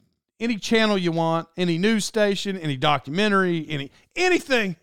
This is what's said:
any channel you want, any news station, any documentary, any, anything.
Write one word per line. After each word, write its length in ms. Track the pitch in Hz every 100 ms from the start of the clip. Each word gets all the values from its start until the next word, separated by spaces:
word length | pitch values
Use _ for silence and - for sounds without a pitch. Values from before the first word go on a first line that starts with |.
| _ _ _ _
any 160 | 226 214
channel 420 | - 226 214 202
you 140 | 175
want, 340 | 165 165 165 - -
any 220 | 180 165
news 260 | 202 226
station, 540 | - 220 208 196 202 190
any 180 | 156 135
documentary, 880 | 151 143 - 165 214 196 185 170 147
any, 240 | 151 139 - _ -
anything. 580 | 370 349 - 254 202 170